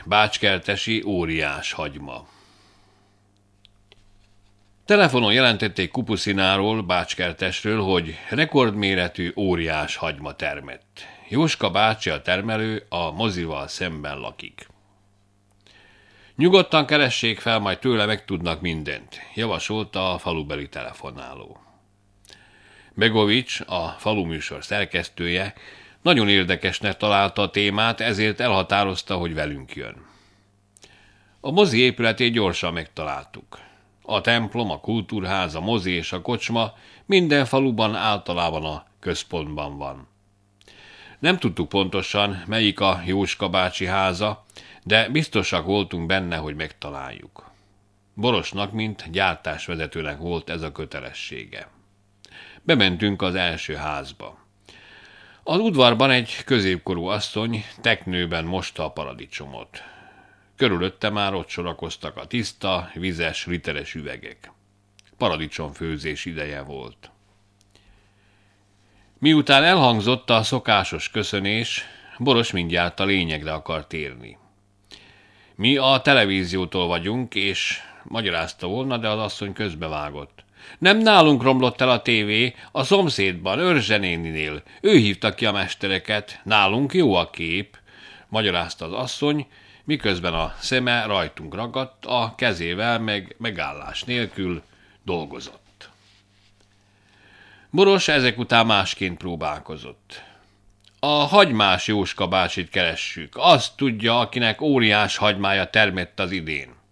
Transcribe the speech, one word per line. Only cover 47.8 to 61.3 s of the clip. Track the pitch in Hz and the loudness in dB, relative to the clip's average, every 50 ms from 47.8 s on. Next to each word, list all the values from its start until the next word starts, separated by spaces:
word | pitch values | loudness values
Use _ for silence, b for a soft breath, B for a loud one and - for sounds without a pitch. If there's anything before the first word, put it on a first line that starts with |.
| _ _ _ _ _ _ _ | _ _ _ _ _ _ _
Borosnak, | 104 107 123 117 90 - - - 98 104 101 | -2 0 2 2 0 0 -4 -6 -6 -6 -4
mint | 104 110 110 110 98 - - 82 | -4 -4 -4 -6 -6 -10 -10 -6
gyártásvezetőnek | 80 95 95 90 82 - - 80 76 80 - - 85 80 78 71 - 82 78 73 73 73 | -2 0 0 0 0 -2 -6 -8 -8 -8 -8 -8 -6 -6 -6 -6 -6 -8 -8 -8 -8 -8
volt | 80 87 87 82 - - | -6 -4 -4 -4 -6 -6
ez | 82 82 | -8 -8
a | 80 76 | -8 -10
kötelessége. | 71 - 78 73 - 73 64 65 - - - - 67 60 53 50 50 50 - - _ _ _ _ _ _ _ _ _ _ B B B B B B B B | -10 -10 -12 -10 -10 -12 -12 -12 -14 -14 -14 -12 -12 -14 -14 -14 -16 -16 -18 -18 _ _ _ _ _ _ _ _ _ _ B B B B B B B B
Bementünk | B 165 165 120 98 95 87 85 107 101 98 90 | B 2 4 4 4 2 2 2 0 0 0 0
az | 95 92 90 | -2 -2 0
első | 95 90 85 82 80 - - 76 | 0 -2 -2 -2 -4 -6 -8 -8
házba. | 73 76 76 73 71 67 67 - - - - - - _ _ _ _ B B B B B B B B B B B B B B B B | -8 -6 -6 -6 -8 -8 -12 -16 -18 -18 -18 -18 -20 _ _ _ _ B B B B B B B B B B B B B B B B
Az | B - 156 190 | B -2 0 2
udvarban | 226 233 165 135 127 120 113 110 135 135 | 2 2 4 6 6 6 6 6 4 4
egy | 127 123 117 - - - - | 4 2 0 -2 -8 -8 -2
középkorú | - 135 113 95 95 92 82 - 95 92 85 85 | 2 2 4 4 2 0 0 -2 -4 -4 -2 -2
asszony | 92 104 104 - - - 107 113 117 120 113 - - - - | -2 -2 -2 -4 -4 -4 -4 -4 -2 -4 -6 -8 -10 -10 -2
teknőben | - 117 110 - - 95 90 90 87 82 85 82 82 | 0 0 0 0 -2 -4 -2 -2 -2 -2 -2 -4 -4
mosta | 85 92 92 - - - - 78 | -4 -4 -4 -6 -6 -8 -6 -8
a | 76 | -6
paradicsomot. | - 80 73 64 62 60 - - - - 73 69 65 55 57 - - - B B B B B B B B B B B B B B B | -6 -8 -10 -10 -10 -14 -16 -16 -16 -14 -14 -14 -16 -16 -16 -18 -20 -20 B B B B B B B B B B B B B B B
Körülötte | B 131 113 92 85 90 95 - - - 107 | B 0 2 2 2 -2 -4 -4 -4 -4 -2
már | 104 104 101 98 | -2 -2 -2 -2